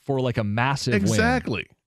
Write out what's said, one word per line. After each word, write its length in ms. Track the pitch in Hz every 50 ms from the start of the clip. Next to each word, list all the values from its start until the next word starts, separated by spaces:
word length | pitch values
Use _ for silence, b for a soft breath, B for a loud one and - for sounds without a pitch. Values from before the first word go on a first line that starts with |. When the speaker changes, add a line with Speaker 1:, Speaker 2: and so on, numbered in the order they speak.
Speaker 1:
for, 180 | - - 139 131
like, 160 | 127 127 117
a 80 | - 110
massive 480 | 101 104 113 120 135 143 135 - 127
win. 100 | 117 104
Speaker 2:
Exactly. 640 | 196 190 - - 220 240 254 247 - - 123 - - _ _ _ _